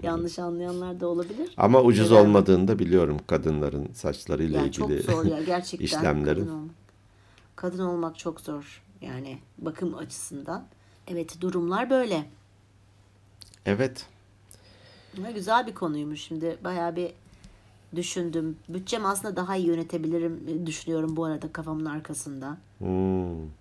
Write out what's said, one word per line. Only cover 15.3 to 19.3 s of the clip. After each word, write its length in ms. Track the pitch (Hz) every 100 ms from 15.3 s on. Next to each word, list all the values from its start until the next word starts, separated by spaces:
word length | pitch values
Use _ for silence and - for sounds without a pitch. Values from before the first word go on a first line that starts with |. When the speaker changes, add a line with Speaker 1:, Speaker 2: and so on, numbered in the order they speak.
Speaker 1:
güzel 360 | 214 185 226 226
bir 80 |
konuymuş. 460 | 190 170 147 147 151
Şimdi 380 | - 160 165 165
bayağı 320 | 180 180 170 170
bir 140 | 175 - - - - - - - _ 160
düşündüm. 600 | 175 190 175 165 160 156 -
Bütçem 380 | 180 190 226 202
aslında 300 | 196 214